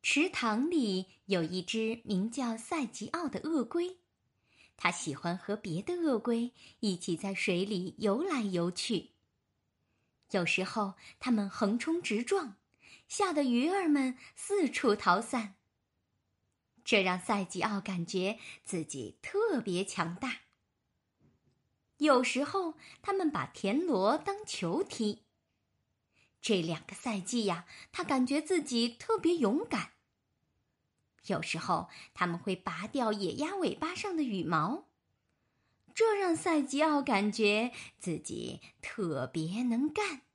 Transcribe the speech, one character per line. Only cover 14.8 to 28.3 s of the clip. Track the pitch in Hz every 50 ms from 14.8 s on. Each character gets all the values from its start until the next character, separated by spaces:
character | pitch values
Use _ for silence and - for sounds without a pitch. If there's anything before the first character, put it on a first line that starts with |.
| - 240 208
逃 | 214 - 185 180 196
散。 | 226 - - 240 214 202 - _ _ _ _ _ _ _ _ _ _ _ _ _ _ _ _ _ _ _ _ _ _ _ _ _ _
这 | - 247 202
让 | 190 185 180 180
赛 | 175 - 220 202
吉 | 190 - - 185
奥 | 170 214 208 196
感 | 185 - 190 175 170
觉 | 175 - 185 185 196 226 226 - - - -
自 | _ - - 170 156
己 | - - 139 113 98 - _
特 | - - - 403 453 453 349 240
别 | - 202 175 180 196
强 | 190 - - 170 165 175
大。 | - - 254 226 - _ _ _ _ _ _ _ _ _ _ _ _ _ _ _ _ _ - _ _ _ _ _ _ _ _ _ _ _ _ _
有 | _ 294 302 269 247
时 | 247 - - 247 285
候 | - - 392 370 330 311 - - - - -
他 | - -
们 | 392 381 359 302
把 | - 180 127
田 | - - - - 190 214 294 359
螺 | 349 262 185 190 208 269
当 | 311 - 415 392 415 427
球 | - - - 190 165 180 302 403
踢。 | - - - 226 208 202 - _ _ _ _ _ _ _ _ _ _ _ _ _ _ _ _ _ _ _ _ _ _ _ _
这 | - - 220 185
两 | 160 165 165 - -
个 | - 196
赛 | - - 254 214 196
季 | 175 - 247 240 214
呀， | 196 170 170 - - - - - _
他 | - - 349
感 | - 285 262 254
觉 | 247